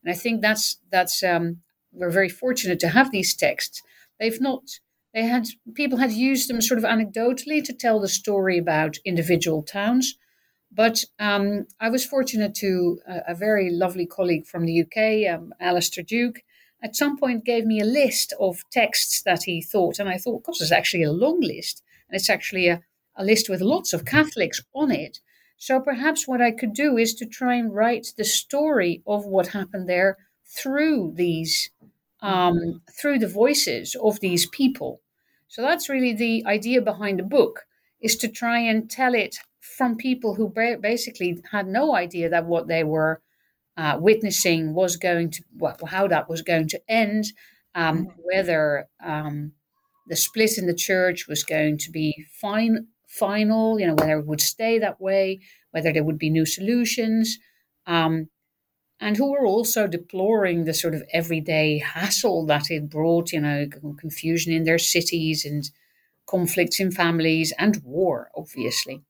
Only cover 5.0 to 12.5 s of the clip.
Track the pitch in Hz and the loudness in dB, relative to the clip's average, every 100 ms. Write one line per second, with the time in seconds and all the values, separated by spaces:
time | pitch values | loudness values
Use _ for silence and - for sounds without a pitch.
5 | _ 226 226 247 226 - 233 247 285 247 | _ -4 0 0 -2 -12 -14 -4 -2 2
6 | 254 220 262 262 - 233 220 240 220 226 | 0 2 2 2 0 -2 0 2 2 0
7 | 214 226 240 262 285 302 294 254 240 220 | 0 0 0 0 -2 -2 -2 -2 2 2
8 | 196 - - 202 190 175 170 156 156 - | 0 -2 0 0 2 2 2 0 0 -4
9 | 196 170 165 170 170 156 151 196 208 254 | -2 -2 2 2 2 -2 -4 -2 2 2
10 | 254 - _ _ _ _ _ 190 226 226 | 0 -6 _ _ _ _ _ 2 2 2
11 | - - 208 202 202 202 - - 226 254 | -6 -4 0 0 0 -2 -6 -6 -2 -2
12 | 262 277 262 220 208 | 0 -2 0 0 -2